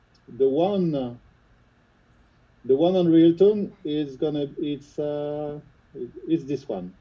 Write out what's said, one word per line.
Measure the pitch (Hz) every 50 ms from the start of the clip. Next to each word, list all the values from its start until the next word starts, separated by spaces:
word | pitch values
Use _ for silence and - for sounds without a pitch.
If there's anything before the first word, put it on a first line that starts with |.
| _ _ _ _ _ - 120
the | 113 135 135
one, | 131 151 170 196 208 196 180 165 147 139 127 120 120 123 _ _ _ _ _ _ _ _ _ _ _ _ _ _ _ _ _ _ _ _ _ _ _ _ _ _ _ _ -
the | 120 135
one | 139 165 180 190
on | 185 175 165
Real | 160 165 165 170 170
Tone | 170 190 208 220 208 202 - - _ -
is | 156 147 151 151 139 131
gonna, | 123 165 151 147 147 143 139 143 -
it's, | 156 147 143 135 139 - - -
uh, | 151 147 147 147 147 147 147 147 151 147 147 151 - - _ _ _ _ -
it's | 135 123 120 135 - - - 165 151 135
this | 131 143 127 - -
one. | 110 95 90 90 - _